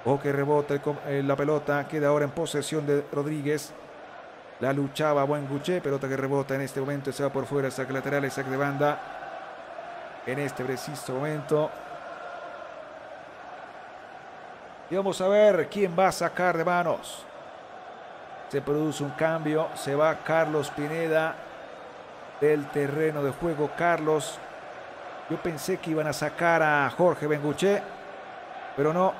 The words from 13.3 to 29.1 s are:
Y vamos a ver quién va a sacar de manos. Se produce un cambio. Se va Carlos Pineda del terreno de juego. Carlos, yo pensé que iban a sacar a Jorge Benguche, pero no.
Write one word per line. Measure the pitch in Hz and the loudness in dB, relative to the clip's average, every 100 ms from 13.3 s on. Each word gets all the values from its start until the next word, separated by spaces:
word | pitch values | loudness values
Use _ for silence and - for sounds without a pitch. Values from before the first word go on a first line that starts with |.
| - - - - - - - - - - - - - - - - | -16 -14 -14 -14 -16 -16 -16 -16 -16 -16 -16 -16 -16 -16 -16 -4
Y | 175 | -2
vamos | 196 - | -2 0
a | 185 | 4
ver | 208 214 185 147 | 8 10 8 2
quién | 202 190 170 | 0 2 6
va | 185 | 4
a | |
sacar | - 170 - 180 165 | 4 -2 2 2 4
de | |
manos. | 170 175 165 120 - - - - - - - - - - - - - - - | 2 2 2 0 -4 -12 -14 -16 -16 -16 -16 -16 -14 -14 -16 -16 -16 -14 -6
Se | 139 | -4
produce | 139 147 156 143 | 0 2 2 0
un | 143 | -4
cambio. | 139 160 165 156 156 160 | 0 2 2 2 2 0
Se | - 143 | -2 -2
va | 143 156 151 | 4 4 4
Carlos | - 160 160 151 139 | 2 4 4 2 0
Pineda | - 147 165 165 156 160 - - - - - - - - - - - | -4 -2 0 2 4 2 -2 -12 -14 -14 -14 -16 -16 -16 -16 -16 2
del | 147 151 143 | 4 4 2
terreno | 147 139 147 160 151 | 0 0 2 2 2
de | 139 | -2
juego. | 127 170 147 147 - | 0 -2 2 0 2
Carlos, | 170 165 156 156 139 - - - - - - - - - - | 2 4 4 2 0 -8 -12 -14 -14 -14 -14 -14 -12 -12 -6
yo | 160 | -4
pensé | 180 151 - 185 | -4 -4 -4 -4
que | 165 | 0
iban | 156 151 | 0 0
a | |
sacar | 139 151 - 170 165 | 0 -2 2 4 6
a | 156 147 135 | 6 6 4
Jorge | - 180 147 151 | 6 4 4 0
Benguche, | 151 147 139 185 202 - - - - - - - - - - | 2 0 2 4 4 0 -12 -14 -14 -14 -14 -12 -12 -10 0
pero | 151 | 2
no. | 170 185 | 4 2